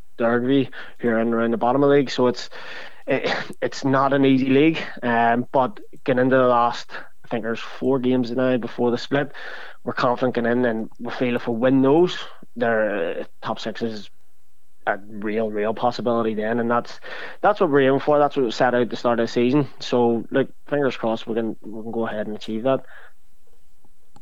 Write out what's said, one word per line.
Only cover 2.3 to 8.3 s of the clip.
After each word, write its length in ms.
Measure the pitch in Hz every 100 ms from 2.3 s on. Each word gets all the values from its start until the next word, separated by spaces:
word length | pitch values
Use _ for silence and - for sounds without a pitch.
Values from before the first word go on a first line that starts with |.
| 123 - - - - - - -
it, 260 | - - - - -
it's 220 | 127 -
not 280 | 139 135 135
an 120 | 139
easy 240 | 135 131 131
league. 320 | 131 160 160 - -
Um, 440 | 123 117 117 120 123
but 260 | 143 127 - - -
getting 180 | - 123
into 140 | 127 131
the 120 | 127
last, 420 | 120 120 - - - - -
I 40 | -
think 160 | 120
there's 160 | 110 113
four 400 | - - 127 135
games 320 | 123 127 120